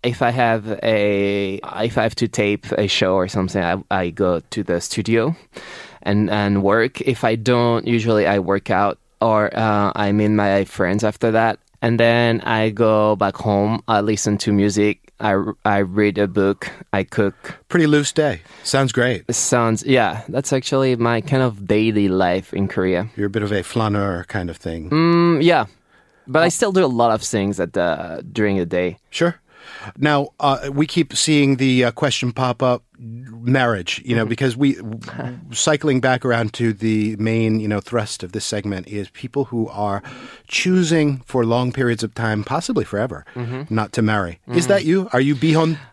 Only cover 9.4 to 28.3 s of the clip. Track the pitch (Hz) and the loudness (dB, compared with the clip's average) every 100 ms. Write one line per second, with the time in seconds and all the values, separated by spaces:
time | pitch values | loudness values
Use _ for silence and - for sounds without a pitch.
9.4 | 104 - 110 104 101 - 101 104 107 107 | 0 0 0 2 0 0 0 2 2 2
10.4 | 101 98 95 - 90 101 107 - 117 110 | 2 0 -2 -2 0 0 -2 -2 0 2
11.4 | 113 - _ _ 120 117 117 117 120 117 | 0 -2 _ _ -2 4 4 4 2 0
12.4 | - 113 110 104 113 107 107 104 98 - | 0 0 0 2 2 4 2 2 0 0
13.4 | 110 101 104 113 - 107 104 104 - 104 | 0 2 2 -2 0 0 2 0 0 0
14.4 | - 104 104 101 104 - _ _ 107 95 | 0 2 2 2 0 0 _ _ 0 0
15.4 | 110 - 107 101 98 98 104 98 101 95 | -2 -4 0 0 0 2 0 2 -2 2
16.4 | 98 98 - - - 101 95 - 101 - | 0 0 -6 -14 -6 -4 -4 -2 -2 -2
17.4 | - - _ 175 156 147 147 - 151 85 | -18 -18 _ 2 4 4 2 0 0 -2
18.4 | - - - 135 135 - 123 120 - 120 | -12 -14 -2 0 0 2 0 -2 -4 -4
19.4 | - 123 113 113 - 131 104 80 - 127 | 0 2 2 0 2 2 2 -2 -6 -6
20.4 | 143 135 - 139 131 123 117 117 - 135 | -2 -2 0 0 2 2 0 0 0 0
21.4 | 127 101 95 107 110 107 101 92 90 92 | 0 -2 -2 2 2 2 2 2 2 0
22.4 | 92 - 98 - 92 87 113 - 101 104 | -4 -4 -2 0 0 0 -2 -4 -4 -2
23.4 | 104 101 87 120 110 104 101 90 - 104 | -2 -4 -2 0 0 2 -2 -4 -6 -6
24.4 | 87 82 - 82 80 151 165 170 170 160 | -6 -8 -10 -8 -4 0 2 2 2 4
25.4 | 165 165 107 _ _ _ _ _ - 139 | 4 2 0 _ _ _ _ _ -2 2
26.4 | 170 - 220 190 165 117 117 110 - 110 | 2 2 0 2 2 4 2 2 0 -2
27.4 | 98 95 87 98 87 78 87 80 - | -2 -2 -4 -2 -2 -2 -6 -12 -10